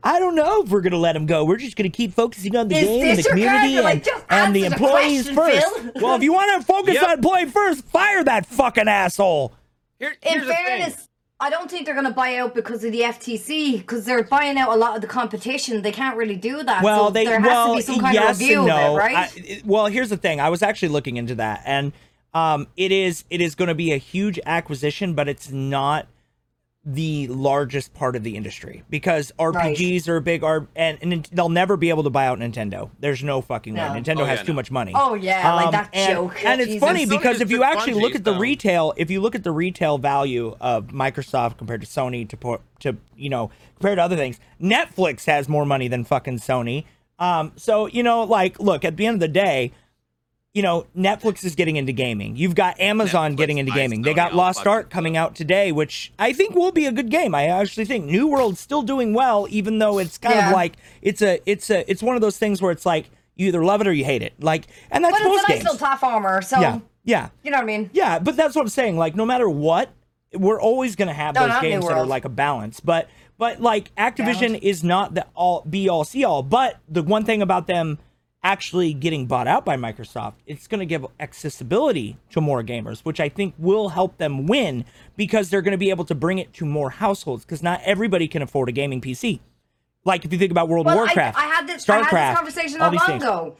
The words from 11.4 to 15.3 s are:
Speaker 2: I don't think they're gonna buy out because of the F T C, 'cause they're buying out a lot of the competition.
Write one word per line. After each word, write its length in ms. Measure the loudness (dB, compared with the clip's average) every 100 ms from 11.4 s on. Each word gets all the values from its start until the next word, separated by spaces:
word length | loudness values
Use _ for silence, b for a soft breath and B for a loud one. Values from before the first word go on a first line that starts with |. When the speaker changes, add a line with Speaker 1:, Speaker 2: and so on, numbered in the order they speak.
Speaker 2:
I 60 | -4
don't 220 | -2 -6
think 160 | -10 -6
they're 80 | -2
gonna 160 | -2
buy 240 | 0 -2 0
out 180 | -4
because 300 | -4 -6 -6
of 80 | -6
the 120 | -2
F 160 | -2 -2
T 160 | -8 -10
C, 440 | -6 -4 -2 -2
'cause 260 | -4 -8 -2
they're 160 | -2
buying 360 | 2 2 2 0
out 100 | 2
a 60 | 2
lot 180 | 2 0
of 60 |
the 60 | -6
competition. 760 | -4 -4